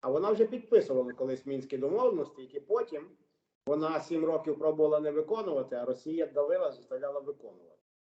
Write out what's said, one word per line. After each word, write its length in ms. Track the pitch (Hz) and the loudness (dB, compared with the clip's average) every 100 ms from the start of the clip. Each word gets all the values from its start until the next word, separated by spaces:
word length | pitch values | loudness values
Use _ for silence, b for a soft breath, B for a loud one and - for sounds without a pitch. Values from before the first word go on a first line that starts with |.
А 100 | 131 | 0
вона 200 | 143 196 | 0 2
вже 160 | 214 220 | 4 2
підписувала 640 | 247 - 151 127 131 123 | 0 4 6 6 0 0
колись 340 | 123 131 131 135 | -2 -4 -4 -4
Мінські 320 | 135 135 135 | -6 -4 -4
домовленості, 640 | 139 196 254 190 139 - | 0 2 2 0 -4 -10
які 180 | 131 143 | -14 -14
потім... 480 | 139 226 - 151 151 - _ _ _ _ - | -2 -2 -2 -8 -12 -20 _ _ _ _ -4
Вона 340 | 151 156 156 | 0 0 -2
сім 240 | - 165 | -2 -2
років 340 | 160 160 156 147 | 0 0 -2 -2
пробувала 420 | 156 156 151 151 | 0 4 4 4
не 100 | 151 | 2
виконувати, 680 | 147 156 220 196 147 127 156 | -2 0 -2 0 -2 -2 -4
а 80 | |
Росія 420 | 123 123 156 165 151 | -4 -4 -4 -4 -2
давила, 460 | 139 147 180 185 | 0 2 2 0
заставляла 480 | - - 131 139 143 | -4 -10 -6 -4 -6
виконувати. 580 | 139 143 113 90 85 _ _ _ _ | -8 -10 -12 -20 -20 _ _ _ _